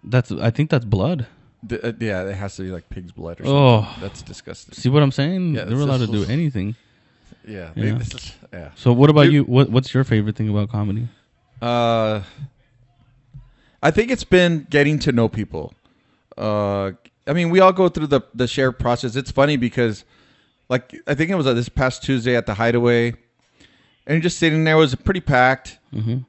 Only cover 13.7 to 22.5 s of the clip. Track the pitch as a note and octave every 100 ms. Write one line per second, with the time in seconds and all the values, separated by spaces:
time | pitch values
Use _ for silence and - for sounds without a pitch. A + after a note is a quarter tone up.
13.7 | _ C#3+ E3 A#3 B3+ - F#3 F3 E3 C#3
14.7 | D3 C#3+ D3+ - A#2+ A2+ A2 G2 F2 D2+
15.7 | _ _ _ _ _ _ - G#2+ G#2 G2+
16.7 | G2+ G2 F#2+ _ _ - D#3 E3+ F3+ F#3
17.7 | F#3+ F#3 F3 D3+ C#3 - A#2 B2 - C3
18.7 | A#2+ A#2+ A#2+ B2+ A#2 C3+ - C#3+ D3 A#2+
19.7 | - A#2 G#2 - _ _ _ _ _ _
20.7 | B2 - - - C#3+ E3 F#3+ C3+ A#2+ A#2+
21.7 | - C3 - - C3 A#2 B2 A2+